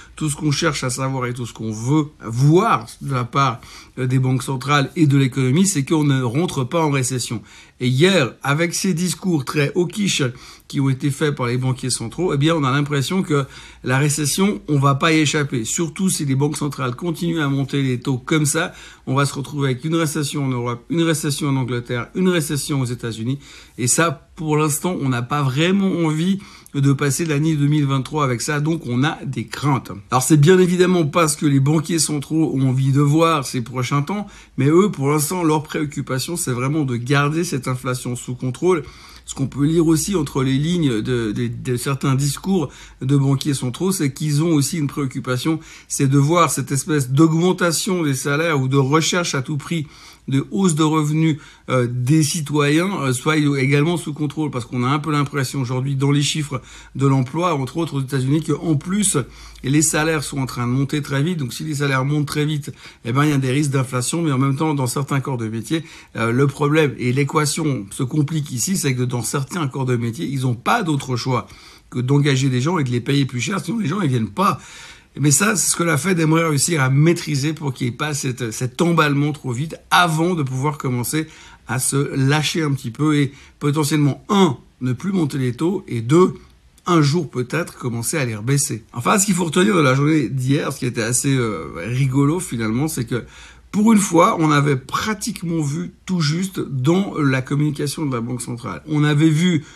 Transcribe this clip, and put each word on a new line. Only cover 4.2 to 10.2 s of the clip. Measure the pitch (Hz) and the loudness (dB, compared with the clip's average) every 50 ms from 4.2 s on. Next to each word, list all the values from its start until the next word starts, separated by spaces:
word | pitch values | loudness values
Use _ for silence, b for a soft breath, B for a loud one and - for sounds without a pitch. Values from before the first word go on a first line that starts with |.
| 131 131 131 127 - | 2 2 0 0 0
centrales | - 139 127 - 139 147 147 139 131 - 180 | -4 -6 -4 -2 0 2 2 0 0 0 2
et | 156 143 | 4 4
de | 135 139 | 4 4
l'économie, | 135 131 - 139 131 127 131 175 196 | 2 2 0 0 2 2 4 4 4
c'est | 190 - 147 135 | 2 2 0 0
qu'on | - 165 156 147 | 0 0 2 2
ne | 147 135 131 | 2 2 2
rentre | 127 117 107 147 180 180 - 143 127 | 0 0 0 0 -2 -2 -2 -4 -4
pas | 120 - 170 160 | -2 0 0 0
en | 147 | 2
récession. | 139 135 127 123 131 123 - - 117 104 - B B B B B B B | 0 0 -2 -2 -4 -4 -6 -6 -8 -10 -10 B B B B B B B
Et | 131 123 | -2 0
hier, | 127 131 165 190 196 170 131 110 - - - | 2 4 4 4 4 4 2 0 -4 -6 -4
avec | 135 143 156 170 175 - | -2 0 0 0 -2 -2
ces | - - 190 180 | -2 -2 -2 0
discours | 156 185 180 147 - - 185 170 147 127 | 0 -2 -2 -4 -4 -2 0 0 0 0
très | - - 151 139 143 - | -2 -2 0 0 0 0
hawkish | 180 180 160 - 214 202 185 - - | 0 -2 -2 -2 -2 -2 0 0 0